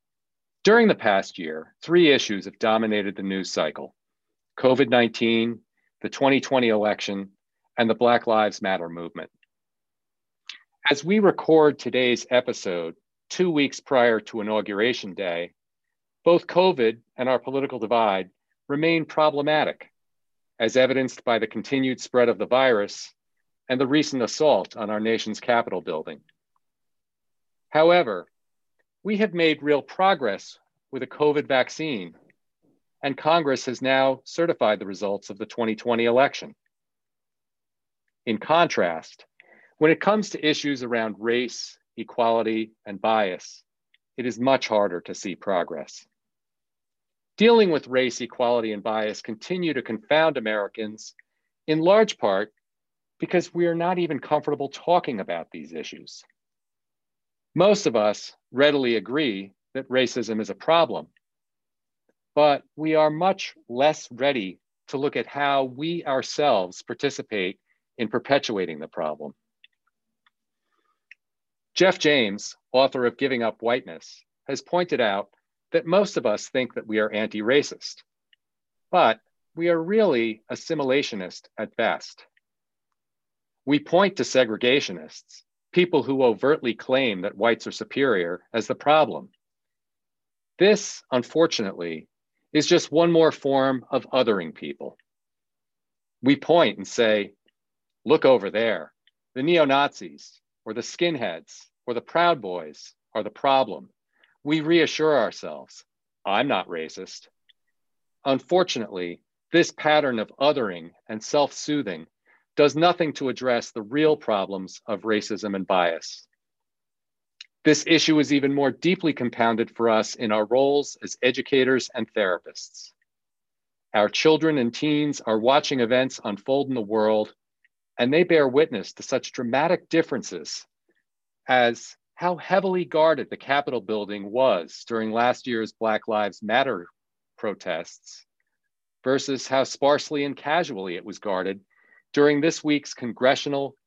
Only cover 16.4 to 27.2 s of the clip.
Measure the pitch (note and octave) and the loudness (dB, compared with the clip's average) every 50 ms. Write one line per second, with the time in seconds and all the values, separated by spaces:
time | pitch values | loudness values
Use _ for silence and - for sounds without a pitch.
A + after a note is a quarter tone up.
16.4 | - - - E3+ F#3 F#3+ F3 C3+ A#2 A2+ A2+ A#2 _ _ _ - B2+ B2+ C3 A#2+ | 2 0 0 2 2 2 4 2 2 0 0 -2 _ _ _ -4 -2 0 0 -2
17.4 | - C3 C3 C#3 C3+ C3+ C3 A#2+ A2 G2+ A#2+ A#2 A2+ G#2+ F#2+ F#2+ F#2 F#2 _ _ | -2 -4 -4 -4 -4 -4 -6 -6 -4 0 2 2 2 2 2 0 -2 -6 _ _
18.4 | _ _ _ _ _ - C#3+ D3 D#3 E3 E3 E3 D3+ D3 - - D#3 D3+ C#3+ C#3+ | _ _ _ _ _ -6 -4 -2 0 0 0 0 -2 -2 0 2 2 2 2 0
19.4 | C#3+ D3 D3+ D3+ C3 E2 - - - _ _ _ _ _ _ _ _ _ _ _ | 0 0 2 2 0 0 -4 -8 -14 _ _ _ _ _ _ _ _ _ _ _
20.4 | _ _ _ - A#2 A2+ G2+ B2+ C3 B2+ C3 C3 C3 B2+ - - - - A#2 A2 | _ _ _ -2 -2 0 4 4 4 4 2 0 -2 -4 -6 -6 -2 -2 0 0
21.4 | A2 G#2+ - A2+ G2 - C3+ C3+ C3+ C3 B2+ - - - - B2 A#2+ A#2 G#2+ F#2 | -2 -4 -6 -8 -6 -4 -2 -2 0 -2 -2 -6 -6 -2 2 2 4 4 2 0
22.4 | G#2 - B2 B2+ C3 C3 A#2+ G#2 G#2 G2+ - - - - _ _ _ _ _ _ | 0 0 2 4 4 4 4 2 0 -4 -6 -14 -18 -20 _ _ _ _ _ _
23.4 | _ _ _ _ _ - C3 B2+ C#3 B2 C#3 D#3 C#3+ - C3+ C3 A#2 G#2 - - | _ _ _ _ _ -4 -2 0 0 2 2 0 0 0 -2 -4 -4 -4 -2 0
24.4 | D#3 D3+ B2+ G2 F2+ - - A#2 A2 G2+ G#2+ G#2+ G#2+ A2+ A2+ A2 - A2 G#2+ - | 2 4 4 2 0 -4 -8 -8 -6 -4 -4 -2 -2 0 -2 -2 -2 -6 -8 -6
25.4 | - - A#2+ A#2 A2+ - G2 F2+ D#2+ F#2+ E2 D#2 D#2+ D#2+ D#2 D2 _ _ _ _ | -2 0 0 0 0 -2 -6 -8 -6 -6 -8 -8 -8 -10 -14 -18 _ _ _ _
26.4 | _ _ _ _ _ _ _ _ _ _ _ _ _ _ _ _ | _ _ _ _ _ _ _ _ _ _ _ _ _ _ _ _